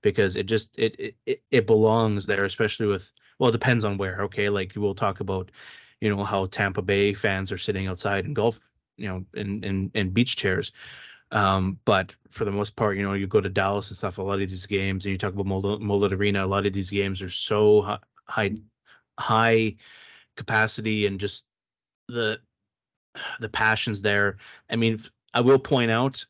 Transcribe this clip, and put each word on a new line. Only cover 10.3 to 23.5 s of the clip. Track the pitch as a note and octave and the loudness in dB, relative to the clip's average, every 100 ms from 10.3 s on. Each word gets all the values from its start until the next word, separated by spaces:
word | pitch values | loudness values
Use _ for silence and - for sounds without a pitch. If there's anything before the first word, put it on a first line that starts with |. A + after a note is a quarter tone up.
| - | 0
chairs. | G2 F#2 - - - - - - _ | -2 -2 -4 -12 -20 -20 -20 -20 _
Um, | G#2+ G2 G2 F#2+ F2+ - | 0 2 2 0 -2 2
but | G2 F#2 - _ | 2 2 -10 _
for | - G#2 | -6 -4
the | |
most | G2+ G2+ - | -2 -4 -2
part, | A2 G2 | -2 0
you | |
know, | G2+ | -2
you | G2 F#2+ | -2 2
go | G#2 | 2
to | F#2+ | 2
Dallas | F#2+ F#2+ G2+ F#2+ | 0 0 -2 -6
and | F#2+ | -8
stuff, | G2 F#2 | -8 -6
a | |
lot | F#2+ G2 | -4 -2
of | F#2+ | -4
these | F#2 F2+ | -6 -4
games, | G2 G2 F#2+ G2 | -2 -2 -2 -4
and | |
you | F#2+ | -4
talk | G2+ | -4
about | G2 G2 | -4 -2
Mullet, | F#2+ G2 G#2 | 0 -2 -2
Mullet | G#2 G2+ G2 | 0 2 2
Arena, | F#2+ G2+ G2 F#2+ | 2 0 0 0
a | |
lot | G2 G2 | 0 0
of | |
these | F#2+ F#2 | -2 -4
games | G2+ G2 F#2 | -2 -2 -4
are | F#2 | -8
so | - - G#2 G#2 G#2 | -8 -2 4 6 6
hi-, | G2 - _ _ - | 4 -6 _ _ -8
high, | - G2+ G#2+ - _ _ - _ - | -2 -2 -4 -14 _ _ -20 _ -10
high | - A2 A#2 A2+ A2 - - - - - _ - | 0 2 4 4 2 -4 -20 -20 -20 -20 _ -16
capacity | - A2 A2 - A2 G#2+ G2+ | -2 0 0 -2 -4 0 0
and | F#2+ | -2
just | G2+ - _ _ _ _ _ _ - | -6 -8 _ _ _ _ _ _ -10
the, | A#2+ A2 A2 _ _ _ _ _ _ _ - - - | -4 -2 -4 _ _ _ _ _ _ _ -14 -12 -10
the | |
passions | A2 | -8